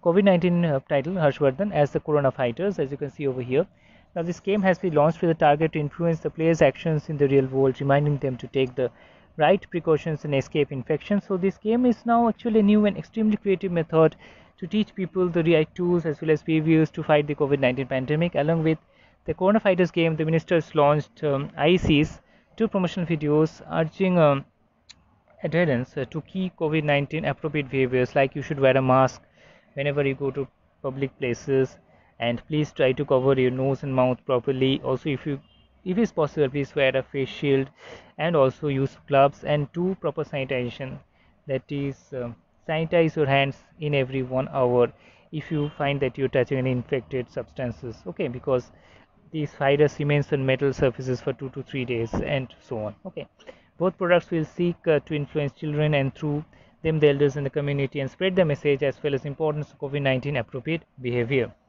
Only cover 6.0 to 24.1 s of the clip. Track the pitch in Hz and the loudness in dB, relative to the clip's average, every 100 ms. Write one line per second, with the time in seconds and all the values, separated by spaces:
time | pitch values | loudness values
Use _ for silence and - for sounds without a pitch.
6 | 170 160 151 - 160 165 151 - 170 156 | -2 -2 -4 -2 0 4 4 2 -2 -2
7 | - 151 143 139 131 135 135 127 139 139 | -4 0 4 4 2 2 0 0 0 2
8 | 147 143 135 127 127 139 131 127 123 _ | 2 -2 -4 -6 -6 -2 -2 -2 -6 _
9 | - _ _ - 151 196 - 175 165 151 | -20 _ _ 0 2 2 0 -6 0 0
10 | 170 151 151 139 - 156 143 139 120 151 | 0 -6 -2 -2 -2 -2 -2 -4 -4 -4
11 | - 208 - 190 190 - 214 240 247 226 | 0 -2 -2 -2 -2 -2 -2 2 2 0
12 | 233 233 233 214 240 220 202 214 208 - | 0 2 2 -2 0 2 4 4 4 -2
13 | - - 214 208 202 185 196 170 160 160 | -10 -2 0 0 0 -2 0 -4 0 4
14 | 160 - - - _ _ 180 214 208 - | 4 2 -20 -20 _ _ -4 -2 -2 -4
15 | 180 190 180 170 165 165 156 - 175 175 | -6 -2 0 2 2 2 2 -2 0 0
16 | 165 143 160 151 - 160 156 160 156 - | -2 -4 0 0 2 0 4 4 2 -2
17 | 151 151 147 147 143 139 131 127 131 131 | 0 2 2 -2 0 2 2 0 -4 -4
18 | 127 151 175 - 147 165 160 160 _ _ | -2 -2 0 -2 0 0 0 -2 _ _
19 | _ _ - 156 185 214 208 185 175 - | _ _ -10 -2 2 2 2 2 2 2
20 | 165 160 156 165 156 170 151 156 143 151 | 0 0 0 0 2 0 0 2 4 2
21 | - _ 151 135 147 - 147 180 - 147 | -2 _ -4 -2 -4 -2 2 2 4 2
22 | 156 - _ _ _ - 220 202 175 - | 2 -4 _ _ _ -4 -2 -2 -4 -4
23 | 165 165 151 151 156 - - 160 160 - | -4 -2 0 2 0 -2 -8 -4 -4 -2
24 | 190 | 0